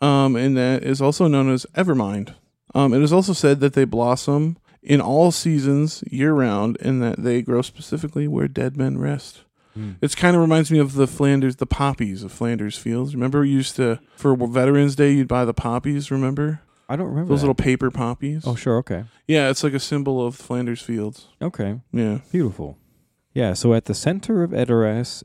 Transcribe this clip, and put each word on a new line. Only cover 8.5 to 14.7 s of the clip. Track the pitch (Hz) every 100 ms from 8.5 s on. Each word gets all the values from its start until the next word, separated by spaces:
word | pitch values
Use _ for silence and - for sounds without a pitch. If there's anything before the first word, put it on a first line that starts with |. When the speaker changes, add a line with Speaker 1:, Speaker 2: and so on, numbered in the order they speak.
| 135 127 135
Speaker 1:
men | 135 135
rest. | 139 143 - - _ _ _ 110
Speaker 2:
Hmm. | 107 92
Speaker 1:
It's | 143 -
kinda | 175 175
reminds | 165 160 156
me | 160
of | 139
the | 139 131
Flanders, | - 139 139 135 127
the | -
poppies | - 139 135 110 95
of | 98
Flanders | - 120 117 104 -
Fields. | - 117 135
Remember | 139 127 143
we | 139
used | 135 131 -
to, | 123 113 - -
for | 143 127
Veterans | 123 123 131